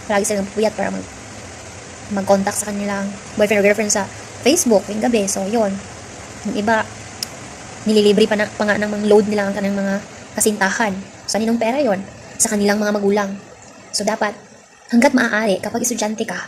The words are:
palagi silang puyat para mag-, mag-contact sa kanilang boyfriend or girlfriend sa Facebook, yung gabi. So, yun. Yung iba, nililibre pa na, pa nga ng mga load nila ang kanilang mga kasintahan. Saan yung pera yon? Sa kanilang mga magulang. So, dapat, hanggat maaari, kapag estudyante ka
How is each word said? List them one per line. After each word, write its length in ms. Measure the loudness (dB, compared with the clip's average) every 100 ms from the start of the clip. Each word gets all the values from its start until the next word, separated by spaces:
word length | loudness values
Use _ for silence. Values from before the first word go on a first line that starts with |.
palagi 240 | 0 0 0
silang 240 | -2 -2
puyat 240 | 0 -2 0
para 160 | -4
mag-, 240 | -4 -10 -14 -16 -16 -16 -16 -16 -16 -18 -18 -6
mag-contact 480 | -4 4 4 4 -2
sa 80 | -4
kanilang 380 | -4 -2 -2 -4 -8 -10 0
boyfriend 240 | 4 6
or 60 | 4
girlfriend 240 | 4 2
sa 160 | 0 -2 -8 -16 0 2
Facebook, 400 | 4 4 4 2
yung 160 | -2
gabi. 240 | 2 2 0
So, 160 | -2
yun. 300 | 0 0 0 -2 -10 -16 -16 -16 -16 -10 -6
Yung 80 | -2
iba, 300 | 2 2 0 -8 -16 -12 -12 -12 -16 -16 -16 -6
nililibre 460 | 2 6 6 6 4
pa 100 | 2
na, 80 | 0
pa 160 | -2
nga 160 | 0 0
ng 80 | 0
mga 180 | -2 6
load 140 | 6 6
nila 220 | 0 0
ang 60 | 0
kanilang 260 | -2 0
mga 120 | 0 -2 -4 -18 -12 -2
kasintahan. 560 | 0 2 0 2 -2 -2 -10 -16 -4
Saan 160 | -2
yung 160 | 0 2
pera 220 | 2 2
yon? 180 | 2 0 -4 -16 -18 -2
Sa 80 | 0
kanilang 260 | 2 2 2
mga 160 | 2 2
magulang. 400 | 2 2 0 -6 -14 -20 -20 -20 -8
So, 160 | -4 -2
dapat, 300 | 0 -2 -4 -18 -20 -20 -20 0
hanggat 180 | 4 6
maaari, 480 | 4 2 2 0 0
kapag 240 | -2 -4
estudyante 400 | -4 -2 -4 -2
ka 140 | -6 -6